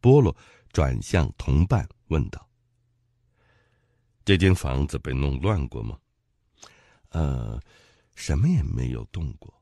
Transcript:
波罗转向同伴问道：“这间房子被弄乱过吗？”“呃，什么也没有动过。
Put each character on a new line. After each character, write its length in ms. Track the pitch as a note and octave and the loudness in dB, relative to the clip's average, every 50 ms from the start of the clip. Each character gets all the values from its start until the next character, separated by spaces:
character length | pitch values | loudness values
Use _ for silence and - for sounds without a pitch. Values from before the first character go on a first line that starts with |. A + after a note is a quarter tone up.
波 200 | - A#2+ C3 D3 | 6 6 6 6
罗 140 | C3+ F#2 - _ - - - _ _ _ _ | 6 4 0 _ -12 -20 -20 _ _ _ _
转 280 | - D#2+ C2+ B1+ A1 G1+ | -2 -2 0 -2 -4 -6
向 300 | - - F2+ D2+ G1+ - | -2 0 0 0 0 -4
同 300 | _ - - C2 D2 E2+ | _ -2 0 2 4 4
伴 220 | F#2+ - G#2+ C2 - - _ _ _ | 4 2 0 -2 -4 -12 _ _ _
问 200 | E2 D#2 C2 - | -2 -2 -2 -2
道 200 | - - - _ _ _ _ _ _ _ _ _ _ _ _ _ _ _ _ _ _ _ _ _ _ _ _ _ _ _ _ _ _ _ _ _ _ _ _ | -6 -16 -20 _ _ _ _ _ _ _ _ _ _ _ _ _ _ _ _ _ _ _ _ _ _ _ _ _ _ _ _ _ _ _ _ _ _ _ _
：“这 120 | - G2 | 2 2
间 180 | F2+ F2 F#2+ F#2 | 4 6 4 4
房 320 | - - C#2+ B1+ C2 C#2+ | 4 0 -4 -2 -2 -2
子 120 | D2 - C2+ | -2 -4 -8
被 140 | - C#2+ C2 | -6 -4 -4
弄 280 | C2 C#2 C#2+ C2+ C2 | -2 -2 -2 -2 -2
乱 260 | D2 G2 A2 F#2 C#2 A#1+ | -2 -2 -2 -2 -4 -6
过 140 | - - A1 | -8 -10 -10
吗 160 | A1 G#1+ - _ _ _ _ _ _ _ _ _ _ _ _ - - _ _ _ _ _ _ _ _ | -10 -10 -12 _ _ _ _ _ _ _ _ _ _ _ _ -20 -20 _ _ _ _ _ _ _ _
？”“呃， 500 | _ F2 D#2+ C#2+ C2+ B1+ A#1+ A1 A1 A1 - _ _ _ _ _ _ _ _ _ _ | _ -2 -2 -2 -2 -4 -6 -8 -10 -10 -14 _ _ _ _ _ _ _ _ _ _
什 240 | - - - C#2+ C#2+ | -18 -6 -4 -2 0
么 100 | G#2+ D#3+ | 2 2
也 140 | F3+ C#3+ D#2+ | 2 0 0
没 280 | - G1+ A#1 B1+ B1 | -2 -4 -4 -4 -4
有 120 | B1 A#1 A1 | -6 -6 -10
动 260 | - _ - E2 C2+ G#1 - | -10 _ -8 -8 -8 -8 -12
过。 140 | - - _ _ | -18 -20 _ _